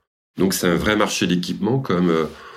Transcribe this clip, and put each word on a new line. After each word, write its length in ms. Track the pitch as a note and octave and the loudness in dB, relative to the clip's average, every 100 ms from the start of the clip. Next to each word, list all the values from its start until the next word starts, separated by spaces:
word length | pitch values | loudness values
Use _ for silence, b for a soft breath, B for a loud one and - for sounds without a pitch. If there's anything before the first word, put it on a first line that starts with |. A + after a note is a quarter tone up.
| _ _ _ - | _ _ _ -2
Donc 140 | F#2+ | 0
c'est 160 | F#2+ F2+ | 2 0
un 80 | E2 | 2
vrai 180 | G#2+ | 2
marché 320 | G#2+ G2+ - F#2+ | 2 0 0 0
d'équipement 540 | F2+ F2 F2 G2 C3+ | 0 -2 -4 -2 -2
comme, 300 | C3+ F2+ F2+ | 0 0 2
euh, 160 | D#2+ D2+ B B | 2 0 B B